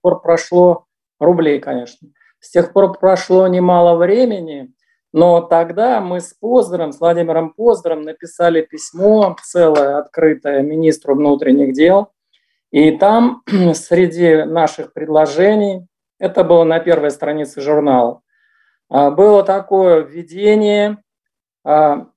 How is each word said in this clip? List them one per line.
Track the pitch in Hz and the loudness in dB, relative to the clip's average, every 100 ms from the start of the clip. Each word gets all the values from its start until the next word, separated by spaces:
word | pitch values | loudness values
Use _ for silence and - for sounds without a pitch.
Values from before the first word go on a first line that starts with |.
пор | 180 175 | -4 -2
прошло, | 165 165 - 175 180 170 _ _ _ - | -2 -2 0 2 2 2 _ _ _ -4
рублей, | 156 175 156 143 | 0 0 0 -2
конечно, | 139 127 120 - _ _ _ _ | -6 -10 -10 -20 _ _ _ _
с | - | -6
тех | 175 170 | -2 0
пор | 196 190 185 | 0 0 0
прошло | 190 185 - 185 185 | 0 0 0 2 2
немало | 180 180 180 175 170 | 2 2 2 4 2
времени, | 175 220 254 202 165 143 127 _ _ _ _ | 2 0 0 -4 -10 -14 -18 _ _ _ _
но | 160 175 170 | 0 2 2
тогда | 170 165 170 170 233 226 | 2 0 0 -2 -2 -2
мы | 180 180 | -4 -8
с | 175 _ | -10 _
Поздором, | 220 247 185 175 156 | -2 0 0 -4 -8
с | 143 | -4
Владимиром | 170 170 165 160 165 | -2 0 -2 -4 -6
Поздором | - 233 202 170 156 | -2 -2 0 -4 -8
написали | 151 160 170 - 170 160 | -10 -16 -14 -4 0 0
письмо | 160 156 - 165 202 214 196 170 | -4 -10 -16 -2 2 2 0 -4
целое, | - 175 165 151 139 143 | -6 0 2 2 0 -2
открытое | 147 - 160 151 143 139 | -6 -2 0 0 -4 -4
министру | 147 160 160 156 143 | -2 -2 -2 -2 -2
внутренних | 139 147 143 135 139 135 | -2 0 0 0 0 0
дел, | 131 165 196 202 _ _ _ _ _ _ | 2 2 2 0 _ _ _ _ _ _
и | 151 156 156 | 0 2 2
там | 202 226 240 247 - | 2 2 0 -2 -4
<clears throat> | 202 175 | 0 0
среди | 156 - 175 180 165 175 156 | -2 -2 0 0 0 2 2
наших | 156 165 151 - - | 0 -2 -2 -4 -14
предложений, | - 156 151 156 147 190 214 202 185 180 _ _ - | -12 -2 0 0 0 0 0 -2 -6 -14 _ _ -10
это | 190 190 | -4 -2
было | 170 170 | 2 2
на | 165 165 | 2 0
первой | 170 156 147 | 0 -2 -2
странице | 143 147 151 147 - | -4 -8 -6 -8 -8
журнала, | 139 151 147 127 117 - _ _ _ _ _ _ - | -4 -2 0 0 0 -4 _ _ _ _ _ _ -6
а, | 135 143 | 0 0
было | 151 202 208 | 2 4 4
такое | 196 196 190 190 185 165 | 2 -2 -2 0 2 2
введение, | 156 160 170 175 208 214 208 208 208 208 _ _ _ _ _ _ | 0 -10 -16 -4 0 0 0 0 -2 -6 _ _ _ _ _ _
а, | - 151 151 147 - | -2 2 2 -2 -8